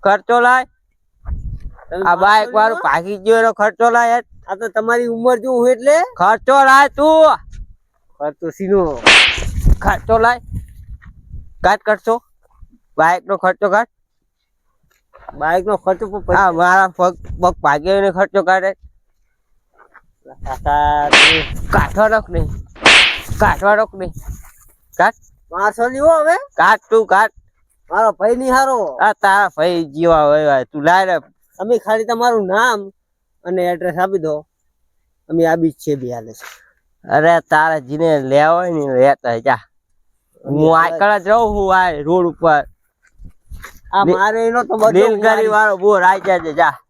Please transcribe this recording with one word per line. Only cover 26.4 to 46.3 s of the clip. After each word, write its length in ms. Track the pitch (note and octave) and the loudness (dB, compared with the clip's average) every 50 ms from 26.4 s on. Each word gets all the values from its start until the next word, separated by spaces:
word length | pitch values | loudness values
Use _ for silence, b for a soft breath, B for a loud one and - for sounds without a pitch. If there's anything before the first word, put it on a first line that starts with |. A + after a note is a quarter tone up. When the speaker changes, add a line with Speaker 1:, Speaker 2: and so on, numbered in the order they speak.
| C#5 C#5 _ | -2 -10 _
Speaker 1:
કાઢ 240 | - D#3+ F#3 A3 G3+ _ _ | 0 2 2 2 0 _ _
તું, 160 | A3 A3+ A3 | 0 0 2
કાઢ. 240 | F#3+ F#3+ F#3+ G#3+ A3 _ - _ _ _ _ _ _ _ _ _ _ | 2 2 2 2 0 _ -12 _ _ _ _ _ _ _ _ _ _
Speaker 2:
મારો 220 | D#3+ G3 A3+ A3 G3+ | -2 0 0 0 0
ભાઈ 240 | _ F#3+ G#3+ A#3+ | _ -2 -2 -2
નહીં 160 | B3 C4 C4 B3+ | -2 -2 0 0
હારો. 460 | C4 C4+ C4+ C4 A#3+ G3+ D#3 C3 B2 F3 | 0 2 0 0 -2 -4 -6 -4 0 0
Speaker 1:
આ 100 | G#3+ G#3 | 0 0
તારા 380 | _ - G3 F#3+ G3+ G#3 F#3 - | _ 0 2 2 2 2 0 -2
ભાઈ 280 | - D#3 F3 F3+ E3+ E3 | -2 -2 -2 -2 -2 -6
જેવા 400 | D3 C3+ D3+ E3 E3+ E3 D#3 D3+ | -6 -6 -2 0 2 2 4 4
હોય, 200 | D3 D3 D3+ D3+ | 2 2 2 2
હોય. 200 | D3 C#3 C3 B2+ | 2 0 0 -2
તું 200 | _ _ D3+ C#3+ | _ _ -4 0
લાય 220 | D#3+ F3 F#3+ G3 | 2 2 2 2
ને. 120 | F#3 F3+ D#3 - _ _ _ _ _ _ _ | 0 -2 -4 -4 _ _ _ _ _ _ _
Speaker 2:
તમે 200 | F#3 G#3+ B3 A3 | -4 -2 -2 -2
ખાલી 260 | - G3 A3 A3 A3 | 0 -2 -4 -2 -2
તમારું 420 | G#3 A#3 A3+ A#3+ B3 A#3 A3+ G3+ | -4 -4 -2 0 0 0 0 -2
નામ 460 | F3+ F#3 G#3 A#3 B3+ A#3 G#3 G3 G3 _ _ _ _ _ _ _ _ _ _ _ | -2 -2 0 0 0 0 -2 -6 -14 _ _ _ _ _ _ _ _ _ _ _
અને 180 | F3 F#3 F#3 F3 | -6 -4 -4 -2
એડ્રેસ 360 | F3+ F3 E3 F3+ F3+ D#3+ E3+ | -4 -4 -4 -6 -6 -4 -2
આપી 200 | F3+ F#3+ F#3+ F#3 | -4 -2 -2 -4
દો. 280 | D#3 D#3 D3+ D3+ D3+ _ _ _ _ _ _ _ _ _ _ _ _ _ _ _ _ _ | -4 -4 -6 -6 -10 _ _ _ _ _ _ _ _ _ _ _ _ _ _ _ _ _
અમે 180 | D#3+ E3 E3 | -2 -2 0
આ 100 | D#3+ D#3+ | 0 0
બી 160 | E3+ E3 D#3+ D3+ | 0 -2 -4 -4
છે 240 | _ - D#3 D3 | _ -6 -6 -6
બી 160 | C#3 B2+ B2 A#2+ | -6 -6 -10 -12
હાલે 200 | A#2 A2+ A2+ A2 | -12 -14 -16 -20
છે. 140 | - - B B B B B B B B _ _ _ _ - | -20 -20 B B B B B B B B _ _ _ _ -2
Speaker 1:
અરે, 320 | C#3 D3 D3+ E3 E3+ E3 | -2 2 2 4 2 2
તારા 380 | - _ E3+ D3+ D#3 E3 D#3+ D#3 | 0 _ 0 2 2 2 0 -4
જીને 420 | C3 B2 C#3+ D3+ E3 E3 D#3 C#3+ | -6 -8 -6 -2 0 0 0 0
લેવા 340 | C3+ C3 C3+ C#3+ D3 D#3 E3+ | 0 0 2 2 4 4 2
હોય 160 | F3 F3+ F3+ | 0 0 -2
ને 100 | E3+ D#3 C#3+ C#3 C3 | -4 -4 -4 -2 2
લેતા 360 | B2 B2+ C#3+ C#3 _ _ B2+ | 2 4 4 2 _ _ -4
હોય, 100 | A#2 A2+ | -4 -2
જા. 200 | A#2 C#3 B2+ A2+ - _ _ _ _ _ _ _ _ _ _ _ _ _ _ _ _ | 0 -2 -2 -2 -4 _ _ _ _ _ _ _ _ _ _ _ _ _ _ _ _
હું 140 | C#3 C#3+ D3 | -6 -2 0
Speaker 2:
હવે 360 | D#3 D#3+ D#3+ D#3+ E3 E3+ E3 | 2 4 4 4 2 0 0
Speaker 1:
આકળ 240 | E3 G3 G3+ G#3 G#3 | 0 0 0 0 0
જ 100 | E3+ F#3+ | 0 0
રહું 200 | G#3+ A#3 A#3 G#3+ G#3 | 2 2 2 0 -2
છું 220 | G#3 G3 F#3+ F#3 | -2 0 0 2
આ 140 | F#3 F#3 F3+ D#3+ D3 D3 | 2 2 0 -2 -4 -4
રોડ 240 | D3+ E3+ F#3 F3+ | -2 0 0 0
ઉપર. 360 | F3 D3 _ E3+ E3 D#3 - - - _ _ _ _ _ _ _ _ _ _ - - - _ _ _ - - - - - - _ - - | -2 -4 _ 0 2 2 2 0 -4 _ _ _ _ _ _ _ _ _ _ -20 -20 -20 _ _ _ -20 -18 -18 -20 -20 -20 _ -6 -2
Speaker 2:
આ 120 | F#3+ G3+ | 0 0
Speaker 1:
લે-, 80 | E3+ F3 | 2 0
Speaker 2:
મારે 340 | F#3 G3 G#3+ A3 A3+ A3+ | 0 0 -2 -2 -2 -2
એનો 160 | A3+ A#3 A#3+ A#3+ | -2 -2 -2 -4
તો 120 | B3+ A#3+ | -4 -2
બદલો 120 | A3 G#3+ | 0 0
હું 80 | G#3+ E3 | 2 4
Speaker 1:
રેલગાડી 320 | F#3 G#3+ A3+ A3 G3+ G#3 | 4 2 2 2 0 0
Speaker 2:
વાળી. 200 | A3+ A3 G#3+ A3 | 0 2 2 0
Speaker 1:
વાળો 300 | A3 G#3+ G#3+ G#3+ G#3+ G3+ | 0 2 2 2 2 0
બોર 260 | F#3 F#3 G#3 G#3 F#3+ F#3 | 0 2 2 2 4 4
આઈ 180 | F#3 G3 G3 | 2 2 2
જાય 200 | E3+ G3 | 0 -2